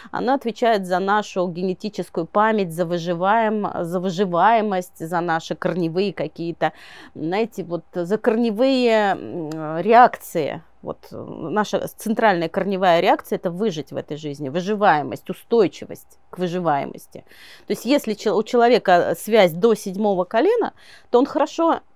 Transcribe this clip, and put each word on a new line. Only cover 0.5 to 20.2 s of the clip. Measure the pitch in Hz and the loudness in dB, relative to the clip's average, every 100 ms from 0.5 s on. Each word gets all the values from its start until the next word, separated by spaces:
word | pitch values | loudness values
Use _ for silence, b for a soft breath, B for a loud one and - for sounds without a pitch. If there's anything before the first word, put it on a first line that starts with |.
| 208 240 220 185 | -2 0 2 0
за | 180 | -2
нашу | 196 208 202 196 180 | 0 0 -2 -4 -4
генетическую | 170 190 185 214 - 180 - 165 | -2 -4 -4 -6 -8 -6 -6 -2
память, | 208 214 220 185 | 0 2 2 -2
за | 160 170 | -4 -4
выживаем-, | 175 165 170 190 220 220 214 196 - | -2 -4 -2 0 2 2 -2 -4 -4
за | 170 180 | -4 -4
выживаемость, | 185 170 202 170 190 233 214 185 180 - 165 | -4 -2 0 2 4 4 2 -2 -6 -12 -6
за | 175 | -4
наши | 170 165 - 160 | -2 -2 -4 -4
корневые | 180 170 165 165 202 | -2 -2 -2 -2 -4
какие-то, | 170 156 - 170 165 156 B B B B - | -4 -8 -6 -8 -4 -4 B B B B -8
знаете, | 156 185 220 - | -4 -2 -4 -6
вот | 170 170 - | -8 -8 -8
за | 180 170 214 | -6 -2 0
корневые, | 247 226 233 202 262 262 240 220 202 180 | 0 2 0 2 2 2 2 2 2 -2
м, | 113 143 156 160 156 160 | -6 -8 -8 -8 -6 -4
реакции. | 175 226 247 - - 175 143 - - _ | 4 8 8 4 -6 -4 -4 -6 -12 _
Вот, | - - - | -14 -14 -14
э, | 110 113 110 147 | -16 -14 -12 -4
наша | 208 208 190 - - | -2 -2 -4 -6 -8
центральная | - 220 226 180 165 | -4 0 2 2 0
корневая | - 185 190 185 170 | -4 -4 0 4 4
реакция — | 180 285 - 202 | 4 0 0 -6
это | 185 | -4
выжить | 175 220 156 139 | -4 -4 -4 -8
в | 135 | -10
этой | - 151 | -10 -10
жизни, | 156 139 139 | -10 -8 -6
выживаемость, | 151 180 214 202 156 135 110 - | -6 -4 2 4 4 0 -8 -10
устойчивость | 190 - 233 190 - - - - _ _ | -14 0 2 2 0 -12 -16 -18 _ _
к | - | -6
выживаемости. | 180 180 165 143 143 - - - - b b b - | -4 -2 0 -2 -4 -10 -18 -20 -20 b b b -8
То | |
есть | 214 220 | -6 0
если | 277 247 | 0 0
чел-, | 208 220 185 | -4 0 0
у | |
человека | 220 247 233 233 - 175 113 165 | 0 4 4 4 6 4 4 -2
связь | - 220 185 | 2 4 4
до | 160 226 214 | 4 2 2
седьмого | 202 185 214 190 | -2 -2 0 0